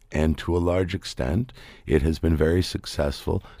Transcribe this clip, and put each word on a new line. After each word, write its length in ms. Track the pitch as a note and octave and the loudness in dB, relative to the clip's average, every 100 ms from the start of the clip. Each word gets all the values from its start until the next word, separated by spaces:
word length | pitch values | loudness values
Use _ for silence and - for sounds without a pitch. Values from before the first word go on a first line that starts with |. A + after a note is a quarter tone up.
| - | -6
And 260 | D2+ D#2+ D#2 | 0 2 0
to 160 | - F2 | -2 0
a 40 | |
large 340 | F2 F#2 F2+ | 2 0 0
extent, 580 | F2+ - - B1+ F2+ B2+ - - - - | -4 -8 -4 -2 -2 -4 -10 -20 -14 0
it 160 | D2+ | 2
has 160 | D#2 D#2+ | 2 2
been 160 | E2 D#2 | 2 2
very 240 | D#2 F2+ | 4 2
successful 840 | - - - - D2 - - F#2 - - | 0 -6 -6 -4 -2 -2 -4 -4 -6 -14